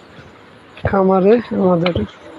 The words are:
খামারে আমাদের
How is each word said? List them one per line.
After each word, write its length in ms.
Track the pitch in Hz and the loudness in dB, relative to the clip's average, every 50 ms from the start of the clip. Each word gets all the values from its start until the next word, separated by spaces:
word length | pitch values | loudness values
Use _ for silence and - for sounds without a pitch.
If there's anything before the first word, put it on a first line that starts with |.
| - - - - - - - - - - - - - - - - - - | -20 -20 -20 -20 -20 -20 -20 -20 -20 -20 -20 -20 -20 -20 -12 -6 -4 -2
খামারে 440 | - 196 190 190 190 190 180 202 226 240 214 - 220 202 | 0 0 2 2 2 2 4 2 2 2 0 -4 -4 -2
আমাদের 320 | 196 180 180 170 170 180 170 - 214 - - - - - - | 0 2 2 0 0 -2 -2 -4 -6 -8 -12 -18 -20 -20 -20